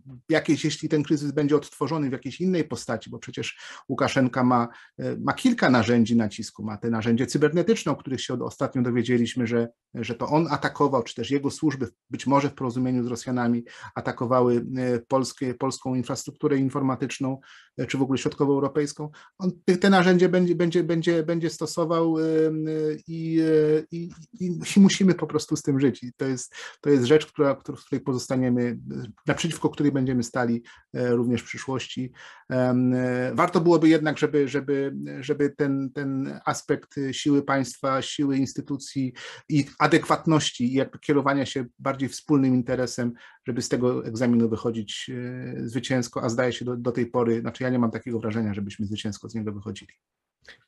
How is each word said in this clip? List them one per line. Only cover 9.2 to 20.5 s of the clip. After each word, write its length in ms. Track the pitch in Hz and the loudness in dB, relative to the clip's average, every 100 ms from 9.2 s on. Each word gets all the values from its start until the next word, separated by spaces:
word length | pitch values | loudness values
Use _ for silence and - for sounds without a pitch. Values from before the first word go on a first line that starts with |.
| 117 127 113 | 0 -2 0
że, 220 | 117 117 - _ | 0 -2 -6 _
że 220 | 127 113 117 | -10 -8 -6
to 120 | 127 | 0
on 200 | 151 160 | 0 2
atakował, 540 | 139 139 - 143 131 | -2 -2 0 2 2
czy 120 | 113 - | -2 -8
też 160 | 110 | -4
jego 200 | 139 139 | -2 -2
służby, 360 | - 156 131 117 - _ | -2 -2 -2 -8 -10 _
być 180 | 131 127 | -8 0
może 220 | 139 139 | 2 2
w 40 | |
porozumieniu 500 | - 131 123 127 127 | -2 -4 -2 -2 -2
z 40 | 120 | -2
Rosjanami, 560 | 120 - 127 120 120 117 - - - | -6 -4 -2 0 0 -4 -16 -12 -8
atakowały, 720 | 131 - 120 127 123 120 117 127 | -6 -4 2 4 4 2 0 -4
e, 220 | 127 120 | -2 -2
polskie, 540 | - 135 123 - 131 | 0 0 0 -4 -6
polską 420 | 123 135 - 131 127 | -2 -4 -4 -4 -4
infrastrukturę 640 | 117 131 - - - 139 | -4 -6 -8 -4 0 2
informatyczną, 840 | 135 143 131 131 131 - 135 135 - - _ - | 0 0 -2 -2 -4 -4 -6 -6 -12 -20 _ -8
e, 80 | 135 | -6
czy 120 | 135 | -2
w 40 | |
ogóle 160 | 131 127 | 0 0
środkowoeuropejską. 920 | 151 - 143 139 139 151 147 - 151 - - _ | -2 0 2 2 0 -2 -4 -6 -12 -14 -20 _
On 140 | 185 175 - | -6 -2 0
te, 120 | 180 | 4
te 120 | 202 | 6
narzędzie 400 | 196 180 180 180 | 6 6 6 6
będzie, 260 | 180 180 | 4 2